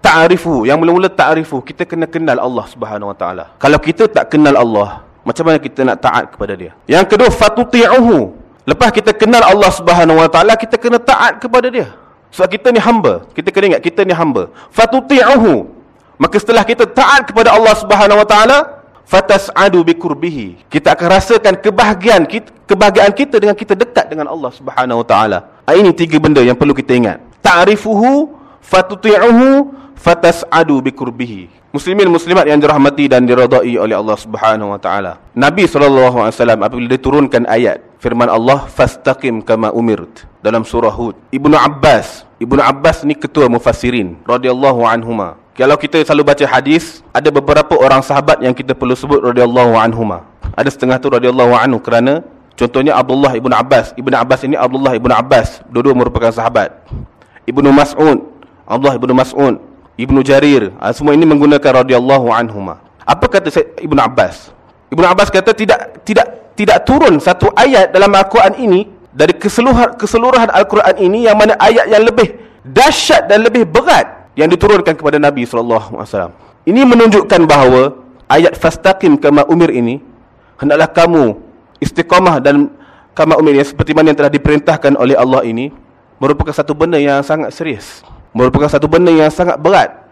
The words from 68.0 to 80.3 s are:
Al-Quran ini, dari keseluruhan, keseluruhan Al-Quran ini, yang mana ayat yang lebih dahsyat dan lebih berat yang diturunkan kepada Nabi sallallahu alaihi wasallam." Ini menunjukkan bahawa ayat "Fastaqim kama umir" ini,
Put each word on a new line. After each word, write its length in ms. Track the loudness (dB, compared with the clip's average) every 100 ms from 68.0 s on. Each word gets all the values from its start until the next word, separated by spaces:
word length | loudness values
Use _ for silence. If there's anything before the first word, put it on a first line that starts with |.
| 2
Al-Quran 480 | 2 2 2 2 0
ini, 240 | 0 0 -2 -16 _
dari 240 | -2 0
keseluruhan, 640 | 0 -4 -2 0 2 0 -2
keseluruhan 560 | -4 0 2 2 2
Al-Quran 480 | 0 0 0 0 0
ini, 240 | 0 2
yang 160 | 2 2
mana 160 | 2 2
ayat 320 | 2 2 2
yang 160 | 2
lebih 320 | 2 2 -2 -4 -20 _
dahsyat 640 | -6 2 2 2 0 0
dan 160 | 2 2 2
lebih 160 | 0
berat 640 | 0 0 2 0 0 -10 -16 -2
yang 160 | 0
diturunkan 480 | 2 2 2 0 -2
kepada 160 | -2 0
Nabi 320 | 0 -2 -6
sallallahu 480 | -6 -2 -4 -4 -16
alaihi 160 | -10
wasallam." 200 | -8 -8 -12 _ _ -2
Ini 120 | 2
menunjukkan 560 | 4 4 4 2 2 2 4
bahawa 480 | 4 4 4 0 -4 -20 _ _
ayat 240 | 2 2
"Fastaqim 640 | 0 -4 0 -2 2 2 2
kama 320 | 2 2 2
umir" 240 | 2 0
ini, 320 | 0 -4 -6 -14 _ _